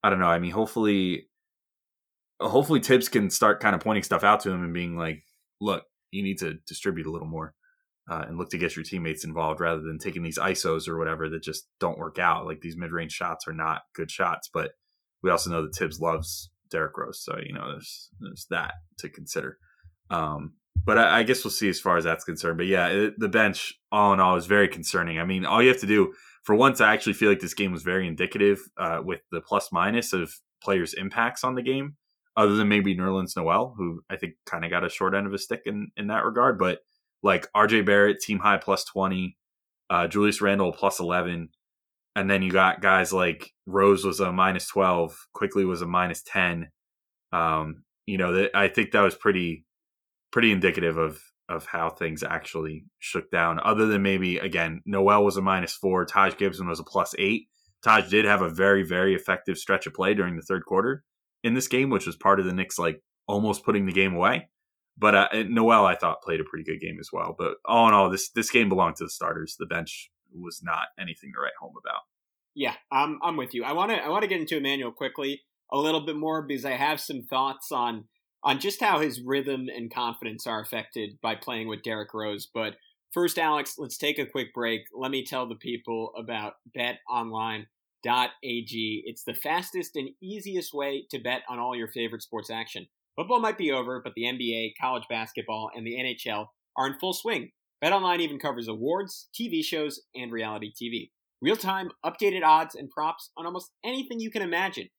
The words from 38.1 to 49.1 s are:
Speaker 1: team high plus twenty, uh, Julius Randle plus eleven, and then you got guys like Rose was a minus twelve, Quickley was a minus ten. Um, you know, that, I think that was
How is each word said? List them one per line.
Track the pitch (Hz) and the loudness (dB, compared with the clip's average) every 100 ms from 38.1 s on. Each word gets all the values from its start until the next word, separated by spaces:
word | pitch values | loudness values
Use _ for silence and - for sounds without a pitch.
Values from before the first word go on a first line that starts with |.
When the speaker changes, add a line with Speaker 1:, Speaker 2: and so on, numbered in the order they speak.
| 101 | 4
Speaker 1:
team | - 101 | -2 2
high | 101 98 | 4 2
plus | - 95 | 2 0
twenty, | - - 95 92 90 - _ _ _ _ _ | 0 -2 0 0 -4 -8 _ _ _ _ _
uh, | 87 85 | 0 2
Julius | 98 104 101 | 4 4 4
Randle | 101 98 90 | 2 4 2
plus | 82 98 - | 2 0 0
eleven, | 87 90 87 85 82 _ _ _ _ _ _ - | 0 0 0 -4 -8 _ _ _ _ _ _ -4
and | 95 | 2
then | 98 | 2
you | 92 | 4
got | 92 92 85 | 6 4 4
guys | 98 95 90 | 4 4 4
like | 95 90 82 - _ - | 2 0 0 -10 _ -4
Rose | 95 98 98 95 | 4 6 6 2
was | 85 | 0
a | 95 | 0
minus | 90 95 92 - | 4 2 2 -2
twelve, | 101 95 87 82 - - | 2 4 4 0 -4 -18
Quickley | - 101 101 95 | -4 -2 2 0
was | 87 | 0
a | 87 | 0
minus | 90 90 82 | 0 0 -4
ten. | - 98 90 85 82 _ _ _ _ _ _ | -4 0 0 -2 -8 _ _ _ _ _ _
Um, | 87 82 80 78 78 _ _ - | 0 2 0 -2 -10 _ _ -6
you | 95 | -2
know, | 90 | 2
that, | 92 101 98 | 2 2 4
I | 98 | 4
think | 107 104 | 2 2
that | 107 | 4
was | 98 | 4